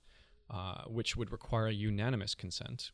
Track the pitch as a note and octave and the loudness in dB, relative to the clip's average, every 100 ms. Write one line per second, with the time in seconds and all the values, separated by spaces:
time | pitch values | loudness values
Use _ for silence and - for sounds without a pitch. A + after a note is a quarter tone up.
0 | - - - - - G#2 F#2 F2+ - A2+ | -14 -20 -20 -20 -8 -6 -4 -6 -4 -2
1 | A2 A#2+ A2+ - - A2+ A2 G#2 G#2+ G2+ | 0 0 -2 -6 0 4 4 4 4 4
2 | A2+ A#2+ G2+ - F2+ - - B2 - | 4 2 0 -4 -4 -6 -6 -6 -8